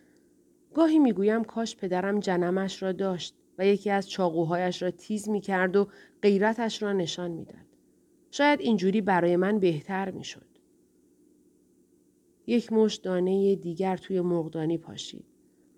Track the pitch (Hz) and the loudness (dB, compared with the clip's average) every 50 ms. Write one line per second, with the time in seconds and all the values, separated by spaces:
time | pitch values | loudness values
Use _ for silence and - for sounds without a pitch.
0 | _ _ _ _ _ _ _ _ _ _ _ _ _ _ - 302 330 311 311 311 | _ _ _ _ _ _ _ _ _ _ _ _ _ _ 0 2 4 4 6 6
1 | 285 240 190 180 196 214 220 226 220 - - 226 226 220 - - 202 180 180 180 | 6 6 4 4 2 2 2 2 -2 -4 -6 -6 -6 -6 -6 -8 -6 -4 -2 -2
2 | 190 196 202 208 196 196 180 175 175 175 185 190 190 190 190 - 190 190 185 190 | -2 0 -2 -2 0 0 0 2 2 0 0 0 -2 -4 -6 -6 -4 -4 -4 -2
3 | 196 190 185 170 - - _ _ _ _ _ - 185 196 202 196 202 208 196 196 | -2 -2 -2 -4 -8 -12 _ _ _ _ _ 0 2 2 2 2 0 0 -2 -2
4 | 190 - - - 185 175 160 170 165 156 175 175 185 180 175 - 190 180 175 - | -2 -4 -4 -2 -2 0 2 0 0 0 0 0 0 -2 -2 -2 -4 -6 -6 -6
5 | - - 214 208 208 208 208 208 208 202 190 180 185 185 180 202 202 202 - - | -8 -8 -6 -6 -4 -4 -4 -4 -2 -2 0 0 0 2 2 2 0 0 -4 -20
6 | - - _ - - 202 202 190 208 220 226 240 233 220 220 - 214 202 196 190 | -20 -20 _ 0 2 2 4 4 2 2 0 0 -4 -4 -4 -4 -4 -2 -2 -2
7 | 170 156 - 180 180 175 170 160 - - - - - _ _ _ _ _ _ _ | -2 -2 -4 -8 -8 -8 -8 -10 -12 -16 -20 -20 -20 _ _ _ _ _ _ _
8 | _ _ _ _ _ _ - - 285 294 294 285 - 233 220 180 180 190 190 220 | _ _ _ _ _ _ -2 2 2 4 4 2 2 0 0 2 2 2 2 2
9 | 185 196 185 175 170 175 175 175 185 196 214 214 185 175 160 147 - - 190 190 | 2 2 2 4 4 4 4 4 2 2 2 2 2 2 0 0 -6 -6 -6 -6
10 | 196 185 190 202 143 - - - _ _ _ _ _ _ _ _ _ _ _ _ | -6 -6 -8 -12 -12 -14 -16 -16 _ _ _ _ _ _ _ _ _ _ _ _
11 | _ _ _ _ _ _ _ _ _ _ _ _ _ _ _ _ _ _ _ _ | _ _ _ _ _ _ _ _ _ _ _ _ _ _ _ _ _ _ _ _
12 | _ _ _ _ _ _ _ _ - - 233 233 220 - 226 220 220 208 208 - | _ _ _ _ _ _ _ _ -6 0 0 0 0 0 2 2 2 2 0 -4
13 | - 185 185 180 185 185 190 196 196 196 196 165 160 175 165 165 190 190 185 175 | -6 -4 -2 0 0 0 2 2 2 2 2 0 -2 -8 -4 -2 -2 -2 -2 -4
14 | - - 190 180 175 175 175 170 156 165 165 165 156 160 165 160 165 - 104 - | -6 -4 -4 -2 0 0 0 0 -2 -4 -6 -4 -2 -2 -2 -4 -6 -10 -14 -14
15 | - - - - - _ _ _ _ _ _ _ _ _ - | -14 -14 -16 -18 -20 _ _ _ _ _ _ _ _ _ -2